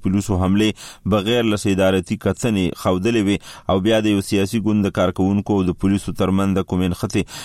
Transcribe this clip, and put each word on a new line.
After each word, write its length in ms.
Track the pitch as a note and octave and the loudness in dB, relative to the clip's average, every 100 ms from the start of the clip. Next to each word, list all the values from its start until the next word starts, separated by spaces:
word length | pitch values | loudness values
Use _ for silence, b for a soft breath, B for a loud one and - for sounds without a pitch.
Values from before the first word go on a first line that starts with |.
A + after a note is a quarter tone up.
| F#2+ | -2
پولیسو 340 | G2 G2 F#2 | -2 0 0
حملې 680 | F#2 G2 G#2+ - - - F#2+ | 2 2 0 -2 -12 -10 -2
بغیر 320 | G#2 G2 A#2+ A2+ | 0 2 0 2
له 80 | G#2 | 0
صدارتي 560 | G#2 F#2 F#2+ F#2+ F2 G#2+ | 0 2 2 2 0 -2
کتنې 420 | G2+ F#2+ B2 G#2 F2 - | -2 -2 0 0 0 -2
ښودلې 400 | G2 F#2 G#2 A#2 G2 | -2 0 0 2 2
وي 100 | G2+ B B B | 0 B B B
او 20 | F#2+ G2+ | 0 2
بیا 140 | A2 G#2+ | 2 2
د 60 | G2+ | 0
یو 80 | - | 0
سیاسي 300 | G2+ G2 A#2 G2+ | 0 0 0 0
ګوند 220 | G#2+ G2 | 2 2
د 60 | G#2 | 0
کارکوونکو 640 | F2+ - F#2+ G2+ G2 G2+ | 0 2 0 0 0 0
او 40 | F#2 | 0
د 80 | E2+ | 0
پولیسو 300 | G2 G2+ - E2 | 0 0 -2 -2
ترمنځ 380 | F#2+ F#2+ G2 F#2+ | 0 0 0 0
د 80 | F2+ | 0
کومې 160 | F#2 F2+ | 0 0
نښتې 280 | F2 G#2 G#2 - B | -2 -4 -2 -4 B